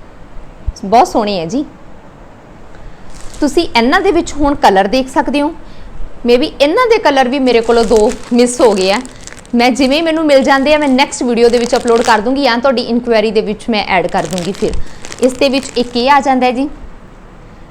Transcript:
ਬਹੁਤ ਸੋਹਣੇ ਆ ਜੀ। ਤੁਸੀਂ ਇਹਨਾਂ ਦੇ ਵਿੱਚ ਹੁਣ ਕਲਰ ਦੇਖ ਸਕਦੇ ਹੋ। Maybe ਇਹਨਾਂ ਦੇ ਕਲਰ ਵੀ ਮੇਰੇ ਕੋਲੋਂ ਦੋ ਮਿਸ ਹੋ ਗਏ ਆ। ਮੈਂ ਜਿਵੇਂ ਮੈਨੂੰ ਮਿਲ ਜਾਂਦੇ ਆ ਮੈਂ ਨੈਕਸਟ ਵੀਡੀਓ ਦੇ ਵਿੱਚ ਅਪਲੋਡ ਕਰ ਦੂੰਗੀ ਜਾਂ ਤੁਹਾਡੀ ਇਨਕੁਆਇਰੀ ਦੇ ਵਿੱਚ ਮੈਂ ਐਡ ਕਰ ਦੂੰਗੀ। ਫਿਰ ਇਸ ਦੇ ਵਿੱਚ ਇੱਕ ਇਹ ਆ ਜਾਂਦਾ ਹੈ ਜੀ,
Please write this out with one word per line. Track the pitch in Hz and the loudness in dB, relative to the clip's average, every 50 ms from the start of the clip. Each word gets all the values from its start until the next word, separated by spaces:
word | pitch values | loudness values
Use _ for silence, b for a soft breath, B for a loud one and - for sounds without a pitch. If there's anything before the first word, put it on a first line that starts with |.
| - - - - - - - - - - - - - - - - - | -20 -20 -20 -20 -20 -16 -16 -16 -14 -16 -16 -12 -10 -10 -10 -8 -4
ਬਹੁਤ | 190 208 240 311 370 | 2 4 4 4 4
ਸੋਹਣੇ | - 277 214 208 202 180 | 0 -2 -2 -2 -2 -4
ਆ | 160 | -4
ਜੀ। | 165 196 277 311 - - - - - - - - - - - - - - - - - - - - - - - - - - - - - - - - - - - | -4 -4 -4 -6 -6 -10 -20 -20 -20 -20 -20 -20 -20 -20 -20 -20 -20 -20 -20 -20 -20 -20 -20 -20 -20 -18 -16 -16 -16 -16 -16 -16 -16 -14 -12 -12 -10 -6 -2
ਤੁਸੀਂ | 311 285 - 349 330 - - | -2 0 0 0 -2 0 0
ਇਹਨਾਂ | 233 226 254 320 381 | 0 2 2 2 2
ਦੇ | 339 392 | 2 2
ਵਿੱਚ | 320 339 - - - | 0 0 -2 -2 -2
ਹੁਣ | 294 302 285 294 | 0 0 0 0
ਕਲਰ | - - 220 196 190 196 202 | 2 2 2 4 4 2 2
ਦੇਖ | 220 262 262 262 | 0 -2 -2 0
ਸਕਦੇ | - 320 269 - 233 294 | -2 -2 -2 0 0 0
ਹੋ। | 285 311 320 - B B B B B B B B - - - - - 233 | -2 -2 -4 -8 B B B B B B B B -6 -6 -6 -6 0 2
Maybe | 240 254 302 320 - - | 2 2 2 0 0 0
ਇਹਨਾਂ | 277 294 339 494 508 453 | 0 2 2 2 2 4
ਦੇ | 453 440 | 2 2
ਕਲਰ | - 311 285 269 262 247 | 2 2 2 2 2 2
ਵੀ | 254 285 | 0 0
ਮੇਰੇ | 262 254 240 233 | 2 2 2 2
ਕੋਲੋਂ | 220 226 214 240 226 | 2 2 2 2 4
ਦੋ | 202 240 220 208 247 220 - - - 247 | 4 4 4 4 2 0 -2 -6 0 2
ਮਿਸ | 240 247 240 247 - | 2 2 2 2 2
ਹੋ | 320 226 | 2 4
ਗਏ | 196 196 185 190 | 4 4 2 0
ਆ। | 196 233 262 B B B B B B B B - - | 0 -2 -4 B B B B B B B B -4 0
ਮੈਂ | 240 233 254 | 2 2 2
ਜਿਵੇਂ | 240 254 285 254 277 311 339 | 2 2 2 2 2 0 0
ਮੈਨੂੰ | 330 311 320 330 | 0 0 0 2
ਮਿਲ | 302 285 269 240 | 4 4 4 4
ਜਾਂਦੇ | 269 277 269 269 294 302 | 4 2 2 4 2 2
ਆ | 302 | 2
ਮੈਂ | 302 277 | 2 2
ਨੈਕਸਟ | 262 247 285 294 - - 294 | 2 2 2 0 -2 -4 -2
ਵੀਡੀਓ | 240 240 226 240 233 | -2 2 4 4 4
ਦੇ | 226 240 | 4 2
ਵਿੱਚ | 233 233 - | 0 0 -2
ਅਪਲੋਡ | 240 - 240 233 233 | -2 0 2 2 2
ਕਰ | 240 247 226 214 | 4 2 2 2
ਦੂੰਗੀ | 196 240 269 277 285 | 2 0 -2 0 0
ਜਾਂ | 247 226 240 | 0 0 2
ਤੁਹਾਡੀ | 233 277 262 226 | 2 0 0 0
ਇਨਕੁਆਇਰੀ | 233 208 233 240 240 233 226 220 202 226 | -2 -2 -4 -4 0 0 0 2 2 2
ਦੇ | 202 214 | 0 0
ਵਿੱਚ | 190 190 214 208 - - | -2 -2 -4 -6 -4 -4
ਮੈਂ | 226 208 - | -2 -2 -2
ਐਡ | - 190 180 165 175 | 0 0 0 0 0
ਕਰ | - 190 160 | -2 -2 -4
ਦੂੰਗੀ। | - 175 180 170 180 | -2 -4 -6 -4 -6
ਫਿਰ | 202 - 220 180 - - B B B B B B - - | -6 -4 -4 -2 0 -2 B B B B B B -6 0
ਇਸ | - 262 254 | 0 0 0
ਦੇ | - 285 277 | 2 0 0
ਵਿੱਚ | 247 277 - - - 240 | 0 -2 -4 -4 -4 -4
ਇੱਕ | 240 240 - 240 | -4 -2 -2 -2
ਇਹ | 233 262 | 2 4
ਆ | 285 277 | 4 4
ਜਾਂਦਾ | - 285 262 254 254 | 4 2 0 2 2
ਹੈ | 254 | 0
ਜੀ, | 247 247 277 294 - - - - - - - - - - - - - - - - - - - - | 0 0 -4 -6 -6 -10 -16 -18 -18 -18 -20 -20 -20 -20 -20 -20 -20 -20 -20 -20 -20 -20 -20 -14